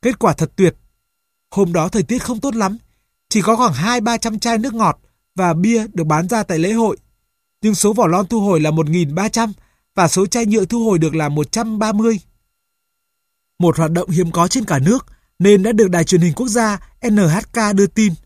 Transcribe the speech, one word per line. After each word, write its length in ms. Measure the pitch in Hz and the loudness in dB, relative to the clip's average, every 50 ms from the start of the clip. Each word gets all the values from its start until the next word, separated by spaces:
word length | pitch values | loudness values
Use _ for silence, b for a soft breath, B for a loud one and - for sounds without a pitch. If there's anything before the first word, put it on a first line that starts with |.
Kết 180 | - 233 254 - | -2 -4 -4 0
quả 140 | 226 202 151 | 0 0 0
thật 180 | - - - _ | 0 -4 -6 _
tuyệt. 200 | - 196 170 - _ _ _ _ _ _ _ _ _ _ _ _ _ _ _ | 2 2 2 2 _ _ _ _ _ _ _ _ _ _ _ _ _ _ _
Hôm 220 | - 196 202 175 170 | -2 -2 -2 0 0
đó 160 | 180 156 175 | -2 -2 -2
thời 140 | - 226 170 | -2 -4 -2
tiết 160 | - 233 254 | -2 -4 -6
không 200 | - - 247 220 | -4 -6 -8 -4
tốt 160 | - 277 226 | -4 -6 -4
lắm, 220 | 226 208 190 202 233 _ _ _ _ _ _ _ _ _ _ | -2 -2 -4 -4 -8 _ _ _ _ _ _ _ _ _ _
chỉ 120 | - 214 | -2 0
có 140 | 170 196 226 | 2 2 0
khoảng 180 | 226 254 233 151 | 2 2 0 0
hai 280 | 120 160 214 240 247 | -2 -2 -2 -2 -2
ba 160 | 214 233 233 226 | -2 -2 -2 -2
trăm 220 | - - 208 214 | -4 -6 -6 -4
chai 180 | - 240 233 220 | -2 -2 -2 -2
nước 160 | 214 277 220 | -2 -4 -4
ngọt 260 | 226 220 170 156 - _ _ _ _ _ _ _ | 0 0 0 -2 -2 _ _ _ _ _ _ _
và 180 | 190 190 175 165 | -2 0 0 0
bia 340 | 156 180 220 233 226 214 202 - | 0 2 2 2 0 -2 -4 -6
được 100 | 175 165 | -6 -2
bán 260 | 156 156 156 175 185 | 0 0 0 0 -2
ra 140 | 240 220 208 | -2 -4 -2
tại 160 | - 185 156 | -2 -2 -2
lễ 140 | 160 190 220 | -2 0 0
hội. 240 | 226 233 214 - - _ _ _ _ _ _ _ _ _ _ _ _ | 0 0 0 -2 -4 _ _ _ _ _ _ _ _ _ _ _ _
Nhưng 140 | - 214 214 | -2 -2 0
số 180 | 165 - 208 214 | 2 0 0 2
vỏ 140 | 220 233 170 | 2 2 2
lon 200 | 165 185 208 175 | 2 0 0 -2
thu 140 | 240 226 | -2 -2
hồi 180 | 202 202 190 160 | 0 2 2 2
là 120 | 156 151 | 2 0
một 180 | 156 160 160 147 | 0 0 0 0
nghìn 260 | 160 180 170 139 147 | 0 0 0 -2 -2
ba 140 | 170 196 214 | -4 -4 -2
trăm 240 | - 226 233 220 202 - _ _ _ _ _ _ _ | -2 -2 -2 -4 -4 -12 _ _ _ _ _ _ _
và 120 | - 180 156 | 0 0 2
số 180 | - 185 196 | 2 0 -2
chai 200 | 190 - 240 233 | -2 -2 -4 -2
nhựa 200 | 208 208 220 190 | 0 0 0 0
thu 200 | - - 240 226 | 0 -2 -2 0
hồi 140 | 220 202 170 | 0 2 2
được 160 | 160 160 139 | 0 0 -2
là 140 | 160 156 147 | -2 -4 -2
một 220 | 147 151 151 - | -2 -4 -4 -2
trăm 280 | - 220 226 226 220 208 | -2 -4 -4 -4 -4 -4
ba 120 | 220 214 | -2 -2
mươi. 280 | 220 208 220 233 226 202 - _ _ _ _ _ _ _ _ _ _ _ _ _ _ _ _ _ _ _ _ _ _ _ _ _ _ _ | 0 0 2 0 0 0 -4 _ _ _ _ _ _ _ _ _ _ _ _ _ _ _ _ _ _ _ _ _ _ _ _ _ _ _
Một 180 | 170 170 156 - | 0 0 2 2
hoạt 140 | 165 156 | -2 -2
động 180 | 165 175 175 - | -2 -4 -4 -2
hiếm 220 | 175 165 185 170 | -2 -2 -2 -2
có 160 | 165 175 170 180 | 0 -2 -2 0
trên 180 | - 269 233 | 0 -4 -2
cả 140 | - 170 139 | -2 -2 0
nước 260 | 127 165 233 262 - - - _ _ _ _ _ | 2 2 2 2 0 -8 -20 _ _ _ _ _
nên 240 | 175 196 208 196 185 | 4 6 6 6 4
đã 80 | 220 | 2
được 180 | 240 208 226 190 | 2 4 2 4
đài 140 | 175 170 165 | 4 0 0
truyền 180 | - 185 175 | 2 2 2
hình 120 | 170 175 147 | 2 2 0
quốc 120 | - 247 254 | -2 -4 -4
gia 440 | 208 240 226 214 202 196 - - _ _ - 240 | -2 0 0 0 -2 -6 -10 -18 _ _ -2 0
N 80 | 214 208 | 2 4
H 200 | 196 160 151 196 - - - | 4 2 2 0 -4 -4 -4
K 220 | 240 220 208 208 | -2 -2 0 2
đưa 120 | 196 202 190 | 2 2 2
tin. 260 | - - 220 208 165 - _ | 2 2 2 2 0 -2 _